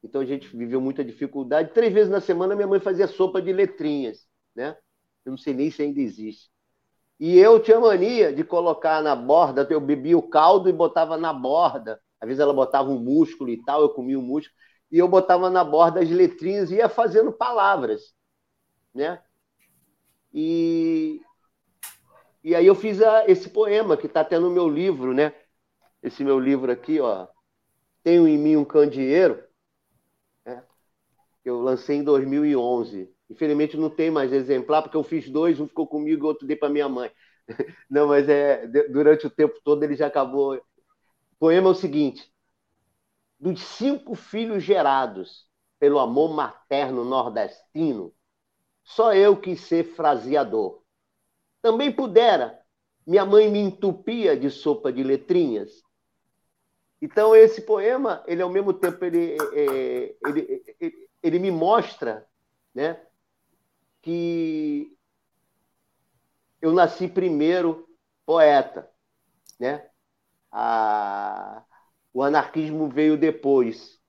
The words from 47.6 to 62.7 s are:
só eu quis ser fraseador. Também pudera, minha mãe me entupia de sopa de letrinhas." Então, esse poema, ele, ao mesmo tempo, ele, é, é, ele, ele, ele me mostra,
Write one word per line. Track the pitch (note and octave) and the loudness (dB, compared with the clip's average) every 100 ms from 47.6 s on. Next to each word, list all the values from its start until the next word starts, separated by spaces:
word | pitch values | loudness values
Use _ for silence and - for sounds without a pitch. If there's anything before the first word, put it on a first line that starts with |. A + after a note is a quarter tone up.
| _ D3+ D#3+ A#2 F2 _ _ _ _ _ _ _ | _ -6 -4 -4 -10 _ _ _ _ _ _ _
só | _ - A3+ | _ 0 2
eu | G3 G3+ G3+ | 6 6 4
quis | F#3 F3+ | 0 -10
ser | - E3+ E3+ | -4 -2 -2
fraseador. | - D#3 C3+ A2+ D3 C3 A2+ G2 - _ _ _ _ _ _ _ _ | -2 0 0 0 -2 0 -2 -4 -8 _ _ _ _ _ _ _ _
Também | - A3+ C#4+ | -2 0 -2
pudera, | - C4 G3 A#3+ F3+ A#2 - _ _ _ _ - | -2 2 4 4 2 -2 -10 _ _ _ _ 0
minha | F3+ | 2
mãe | G3 G#3 G#3+ | 4 4 4
me | G#3 | 2
entupia | G3+ F#3+ G3+ F3 - A#3 G3+ C#3 | -2 -2 -4 -4 -8 -2 0 0
de | C#3 | -2
sopa | C3+ D#3 D3 D3 | -4 -4 -2 -4
de | B2 | -4
letrinhas." | C3+ C3+ C#3 F3+ D#3+ A2 G2 _ _ _ _ _ _ _ _ _ _ _ _ _ | -2 -2 0 -2 0 -4 -8 _ _ _ _ _ _ _ _ _ _ _ _ _
Então, | D3+ - A3 A3 | -6 0 6 8
esse | A3 A3 | 8 6
poema, | - A3 B3 C4 C4 F3 - | -4 -2 0 -2 -4 -6 -8
ele, | E3+ | -6
ao | F3+ | -4
mesmo | F#3 G3 | -2 -2
tempo, | F#3 F3+ E3+ | -2 -4 -4
ele, | F3+ E3+ E3+ - D3 | -4 -2 -4 -4 -4
é, | D3 | -2
é, | C#3+ C3+ C3 B2 B2 - - | -2 -2 -4 -6 -10 -10 -6
ele, | D3 B3+ G4 - - | -6 -6 -10 -12 -12
ele, | E3 - - _ | -12 -12 -20 _
ele | E3+ E3 | -4 -2
me | F#3+ | -2
mostra, | E3+ E3 A3+ - - B2 A2 _ _ _ _ _ | -2 0 0 0 -8 -10 -10 _ _ _ _ _